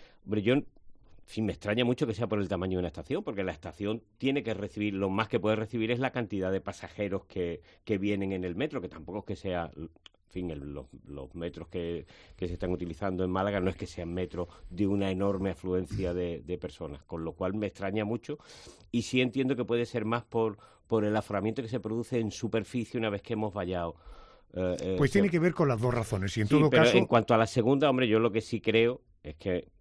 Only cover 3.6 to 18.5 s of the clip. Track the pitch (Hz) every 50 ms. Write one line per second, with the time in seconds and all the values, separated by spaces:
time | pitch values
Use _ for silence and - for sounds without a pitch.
3.6 | - 90 82 - 101 104 113 113 - _ _ - 127 135 135 143 - 117 107 95
4.6 | 101 101 - 107 104 107 98 95 98 95 98 104 110 - - 113 92 107 110 107
5.6 | 110 104 - 117 110 110 123 120 131 127 - 127 117 95 104 98 92 92 95 95
6.6 | - - 95 - - 92 - - 104 98 95 95 - - - 95 90 85 82 -
7.6 | - - - _ _ - 107 95 95 104 104 98 98 95 98 92 90 92 85 92
8.6 | 135 156 139 131 87 90 - 82 78 80 92 104 - - 101 - - 98 90 87
9.6 | 85 80 - 73 82 80 80 - _ - - _ _ _ - 92 90 87 78 71
10.6 | 69 73 71 71 65 - - - - - 69 71 67 67 - 85 82 85 - 80
11.6 | 78 - - 92 85 85 85 78 71 - - - - - - - 92 85 85 87
12.6 | - 90 90 85 90 85 82 - 104 98 92 92 92 90 92 95 95 104 101 98
13.6 | 90 95 90 - 101 - - - 87 85 87 90 92 85 - 85 87 - - -
14.6 | - - 90 87 104 95 101 101 98 95 95 92 98 101 98 95 98 98 87 -
15.6 | - 92 90 92 92 90 - 104 95 87 87 90 90 87 85 78 - 73 90 87
16.6 | - 76 - - 85 73 71 71 - - 87 82 80 82 76 - 92 92 98 107
17.6 | 104 95 - - 98 95 98 110 107 101 117 120 - - 151 - - -